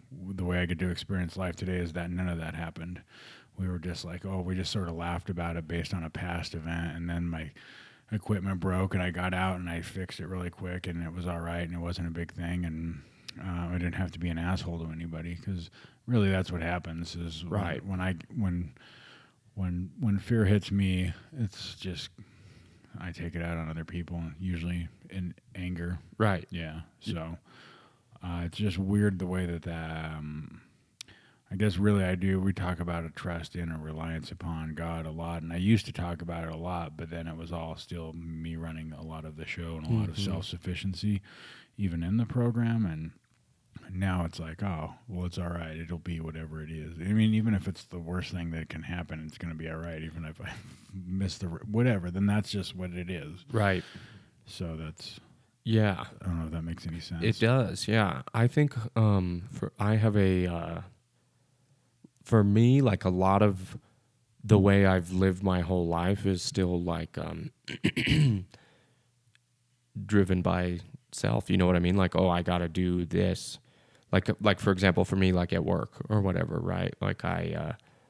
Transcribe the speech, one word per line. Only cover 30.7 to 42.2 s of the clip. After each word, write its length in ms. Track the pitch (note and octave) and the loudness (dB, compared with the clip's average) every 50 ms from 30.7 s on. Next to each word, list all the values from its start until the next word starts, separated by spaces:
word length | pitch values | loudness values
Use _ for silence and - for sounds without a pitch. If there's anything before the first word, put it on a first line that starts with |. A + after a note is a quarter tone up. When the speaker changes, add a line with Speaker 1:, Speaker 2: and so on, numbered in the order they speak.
| _ _ _ _ _ - - - - _ _ _ _ _ _ - | _ _ _ _ _ -20 -20 -20 -20 _ _ _ _ _ _ -6
Speaker 1:
I 40 | G#2+ | -2
guess 220 | F#2+ G#2+ G#2+ F2 | 0 2 2 2
really 260 | F2+ G2+ G#2 G#2 G2+ F#2+ | 4 4 6 6 6 4
I 100 | F2+ F#2 | 2 2
do, 260 | F2+ F#2+ F#2+ F#2+ F#2+ | 2 2 2 2 2
we 140 | F#2 G2 F2+ | 2 2 0
talk 260 | - F#2 F2+ F2+ E2 | 0 0 -2 -2 -2
about 260 | F2 E2+ E2+ E2+ E2 | -2 -2 -2 -4 -4
a 40 | D#2+ | -6
trust 460 | - - - F#2 E2+ E2+ E2 - - | -8 -8 -6 -6 -4 -6 -6 -8 -6
in 160 | F2 E2+ E2 | -6 -6 -4
or 80 | D#2+ D#2 | -6 -6
reliance 520 | D2+ D#2 D#2 D#2 E2 E2 E2 D#2+ D2+ - | -6 -8 -8 -6 -6 -6 -6 -6 -6 -8
upon 440 | - E2+ E2+ E2+ E2 D#2+ D#2+ D#2+ D2+ | -10 -8 -6 -6 -6 -4 -6 -6 -6
God 320 | D2 E2 E2 E2 E2 D#2+ | -6 -6 -4 -4 -4 -6
a 40 | D#2+ | -6
lot, 300 | D#2 E2 E2 E2 E2+ E2+ | -6 -6 -6 -4 -4 -6
and 100 | D#2+ E2 | -6 -4
I 40 | E2+ | -2
used 300 | F2 F#2 G#2 A2+ G2+ - | 2 4 6 6 6 4
to 40 | - | 0
talk 300 | - - E2+ F2 E2+ D#2+ | -6 -4 -4 -4 -4 -6
about 220 | E2 E2+ E2+ E2 E2 | -6 -6 -6 -6 -6
it 80 | E2 | -6
a 40 | D#2+ | -6
lot, 400 | D#2+ E2 - F2+ - E2 D#2 D#2 | -6 -6 -4 -4 -4 -6 -8 -8
but 140 | D#2 E2 D#2+ | -10 -10 -8
then 180 | E2 E2 E2 | -8 -8 -8
it 80 | E2 D#2+ | -8 -8
was 160 | D#2+ E2 E2+ | -10 -8 -8
all 240 | E2+ E2 E2 D#2+ D#2+ | -6 -6 -6 -6 -8
still 380 | - - - F2 E2+ E2 D#2+ D#2+ | -10 -10 -10 -10 -10 -8 -10 -10
me 420 | E2+ E2 E2 E2 D#2+ E2 E2 E2 | -10 -10 -8 -8 -8 -6 -6 -6
running 360 | E2 E2 E2 D#2+ D#2+ D#2+ D#2+ D2+ | -6 -6 -8 -8 -8 -10 -10 -10
a 80 | C#2 | -10
lot 240 | D2+ D#2 D#2+ D#2 D#2+ | -10 -10 -10 -10 -10
of 100 | D#2 D2+ | -10 -12
the 120 | D#2 E2 | -12 -10
show 300 | - - - E2+ E2 E2 | -10 -8 -8 -6 -6 -6
and 100 | D#2+ D#2 | -6 -2
a 20 | - | 0
lot 200 | A#2 A2 G#2+ G2 | 2 2 2 0
of 60 | - | -2
Speaker 2:
Mm-hmm. 100 | G2+ G2+ G2 | -2 -2 -2
Speaker 1:
self-sufficiency, 920 | F#2+ F#2+ F#2+ - - F2 - F#2 F2+ E2+ - G2 F2+ E2+ - G#2 G#2 G2 - - - - - - - - - _ _ | -2 -4 -4 -6 -8 -8 -6 -6 -6 -4 -4 -6 -4 -2 0 0 0 -2 -2 -8 -20 -20 -20 -20 -20 -20 -20 _ _
even 280 | - G2+ F2+ E2+ E2+ E2+ | -4 -4 -2 -2 -2 0
in 140 | F2+ G#2 | 0 2
the 100 | A#2 | 2